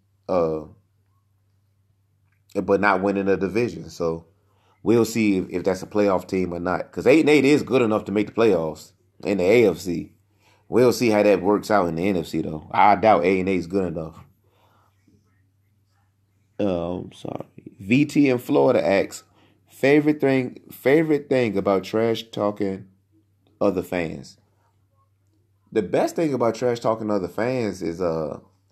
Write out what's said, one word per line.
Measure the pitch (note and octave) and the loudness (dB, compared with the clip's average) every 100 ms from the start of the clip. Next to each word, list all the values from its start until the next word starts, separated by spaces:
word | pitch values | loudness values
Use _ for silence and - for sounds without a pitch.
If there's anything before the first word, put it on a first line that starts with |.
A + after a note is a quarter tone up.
| _ _ - | _ _ -4
uh, | F2+ D#2+ D#2 D2+ - _ _ _ _ _ _ _ _ _ _ _ _ _ _ _ _ _ | -2 0 -4 -10 -20 _ _ _ _ _ _ _ _ _ _ _ _ _ _ _ _ _
but | G2+ F#2+ G2 | -6 0 2
not | G2+ F#2 | 2 0
winning | G2+ G2+ G2 | 0 -2 -2
a | F2+ | -2
division. | F#2+ G#2 A#2 E2 D#2+ | -2 -2 -4 -6 -14
So | - E2+ E2 - _ _ _ _ _ | -8 -6 -6 -12 _ _ _ _ _
we'll | - A#2 | 0 2
see | A2 A2+ G#2+ F#2+ | 2 0 0 0
if, | E2+ | -2
if | F2+ | -4
that's | F#2 F#2 | -2 -4
a | - | -4
playoff | G#2 G2+ F2+ - | -2 0 0 -2
team | F#2+ F2+ | -4 -4
or | E2+ | -4
not. | F2+ E2+ - | -4 -4 -6
'Cause | F2+ E2+ | 0 4
eight | D#3+ | 4
and | C#3+ | 6
eight | D3+ | 4
is | C3+ C#3+ | 4 2
good | G2+ B2+ | 2 0
enough | A2+ G#2+ - | 2 0 -2
to | |
make | G2+ G#2 | -4 -2
the | |
playoffs | - G#2 F2 D#2+ D2 - _ _ _ | 0 2 2 -2 -8 -16 _ _ _
in | - G2 | -4 0
the | |
A | F2+ A#2+ G#2 | 4 6 4
F | E2 | 2
C. | F2+ E2 - _ _ _ _ _ - | -4 -8 -8 _ _ _ _ _ -2
We'll | F#2+ B2 | 2 2
see | G#2+ A#2+ | 2 2
how | G#2 | 4
that | G#2 F#2 | 4 2
works | F#2 G2+ - | 2 0 2
out | G#2 F2 | 0 0
in | D#2+ | -2
the | G2 | -2
N | F2+ | -2
F | D#2 | -4
C, | D#2+ | -6
though. | E2 D#2 - | -6 -10 -6
I | - G2+ F#2+ | 2 4 4
doubt | A2 F#2+ F2 | 4 4 4
eight | F#2+ | 0
and | F#2 | 0
eight | F#2 | -4
is | E2 | -4
good | G2 F2+ | -4 -4
enough. | E2 D#2 - - _ _ _ _ _ _ _ _ _ _ _ _ _ _ _ _ _ _ _ _ _ _ - | -6 -10 -14 -20 _ _ _ _ _ _ _ _ _ _ _ _ _ _ _ _ _ _ _ _ _ _ -6
Um, | G#2 F2 E2+ F2+ - | -4 -2 -4 -8 -12
sorry. | - - - - - - - | -14 -14 -12 -14 -20 -20 -10
V | F#2+ B2+ D3 | 0 2 2
T | D3 C#3 | 2 2
in | B2 | 0
Florida | - D3 C#3 A#2+ | 0 2 4 2
asks, | D#2+ G2 - - - _ _ _ _ | 2 2 0 -8 -20 _ _ _ _
"Favorite | - C3+ D3+ D3 D3+ | -2 2 4 2 0
thing, | C#3 C3 B2+ - - | 0 0 -2 -10 -20
favorite | - B2 D#3 D#3+ C#3+ - | -4 2 2 2 -2 0
thing | C3 A#2 F#2+ | 0 0 0
about | G2 F#2+ | 0 0
trash | F#2 A2 A#2 A2+ - | 0 -2 0 -2 -6
talking | A2+ G#2 G#2 G2+ F#2+ - _ _ _ _ _ _ - | -4 -4 -4 -6 -8 -14 _ _ _ _ _ _ -4
other | G2+ F2+ | -2 -2
fans?" | E2 F2+ E2 D#2 C2 - _ _ _ _ _ _ _ _ _ _ _ _ _ | -4 -4 -6 -10 -18 -20 _ _ _ _ _ _ _ _ _ _ _ _ _
The | G#3+ | -4
best | G3 C#3 D#4+ - | -2 -2 -2 -2
thing | D#3+ | -2
about | B2+ A#2 | 0 -2
trash | A2 B2 A#2 | -2 -4 -2
talking | B2 A2 G#2+ | -2 -2 -2
other | G2+ E2+ | -4 -4
fans | - A#2+ C3 G#2+ F#2 | -4 -4 -4 -4 -6
is, | E2+ E2+ | -8 -4
uh, | F2 D#2+ D2+ - - _ _ | -4 -4 -6 -10 -18 _ _